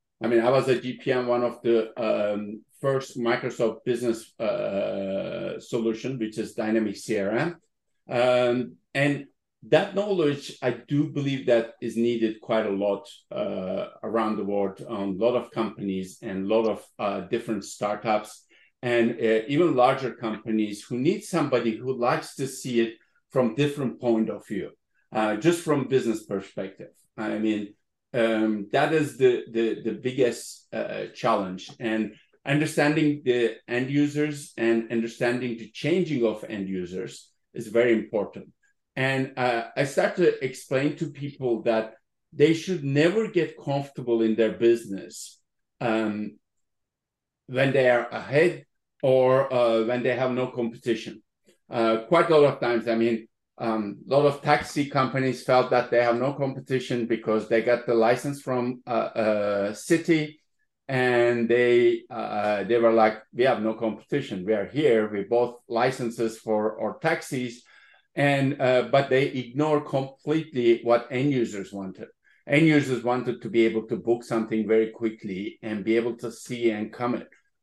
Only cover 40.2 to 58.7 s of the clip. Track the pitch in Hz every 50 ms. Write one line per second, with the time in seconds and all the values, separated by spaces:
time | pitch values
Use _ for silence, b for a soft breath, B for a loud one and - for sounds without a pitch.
40.2 | 175 151 147 - 135 127 - - - - 143 131 143 147 - - 170 143 - -
41.2 | 143 139 - - 131 123 113 104 - 117 113 110 110 - - - _ _ _ _
42.2 | _ _ - 135 147 156 165 - - 190 185 156 139 139 135 143 156 175 196 226
43.2 | 220 175 - 175 156 - - - - 143 139 143 139 - - - 123 120 117 113
44.2 | 113 110 110 113 110 107 92 87 117 117 117 113 - 101 98 92 87 - - -
45.2 | - - - _ _ _ _ _ _ _ _ - 131 113 110 110 110 104 104 107
46.2 | 104 - - _ _ _ _ _ _ _ _ _ _ _ _ _ _ _ _ _
47.2 | _ _ _ _ _ - 127 127 139 135 131 139 127 123 120 120 120 - 120 110
48.2 | - - 131 151 131 165 - - - _ _ _ _ _ _ _ - 131 131 131
49.2 | 127 127 127 135 139 131 127 123 120 117 113 113 110 113 123 123 123 131 123 120
50.2 | 131 127 123 127 127 127 - 123 117 113 - - - 123 113 107 - 113 - -
51.2 | _ _ _ _ _ b b b b - 127 120 117 113 113 110 - - 170 170
52.2 | 175 165 160 151 147 139 139 - 131 120 120 113 110 117 117 113 117 117 113 113
53.2 | - - _ _ _ _ _ - 120 113 110 110 104 101 - - - - 127 143
54.2 | 147 143 - - - 147 147 - - - - 151 143 139 - 135 131 113 120 131
55.2 | 131 131 120 - - - 127 127 120 - 131 123 117 - 127 120 120 117 113 120
56.2 | 127 143 139 143 139 135 131 135 - - 131 123 - - 127 120 113 120 113 110
57.2 | - 113 107 110 107 - 117 113 110 120 120 120 - 123 117 113 110 117 123 -
58.2 | - 143 139 - - 135 127 123 120 123